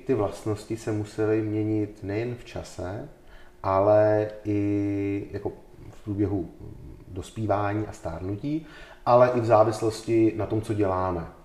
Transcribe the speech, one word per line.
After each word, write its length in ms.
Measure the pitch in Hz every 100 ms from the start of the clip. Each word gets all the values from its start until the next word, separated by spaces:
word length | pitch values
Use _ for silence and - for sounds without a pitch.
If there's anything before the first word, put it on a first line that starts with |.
| -
ty 80 |
vlastnosti 600 | 120 98 - 110 107 - 110
se 160 | -
musely 500 | 107 104 - 107 110
měnit 560 | 107 107 107 107 104 -
nejen 320 | 98 104 120
v 100 | 120
čase, 640 | - 92 87 - 90 104 147 - - - - -
ale 680 | 95 95 101 107 107 107 107 -
i 840 | 107 104 101 101 101 101 101 101 104
jako 200 | 98 98 - - - -
v 140 | -
průběhu 440 | 107 101 98 98 80 - - - - - -
dospívání 800 | 92 - - 107 101 101 104 107
a 60 |
stárnutí, 760 | - 85 80 90 101 139 156 160 - - - -
ale 240 | 123 123
i 60 | 123
v 40 |
závislosti 880 | 113 107 110 110 113 - - 113 110 107
na 100 | 98
tom, 160 | 110
co 120 | 104
děláme. 520 | 104 98 92 92 87 82 -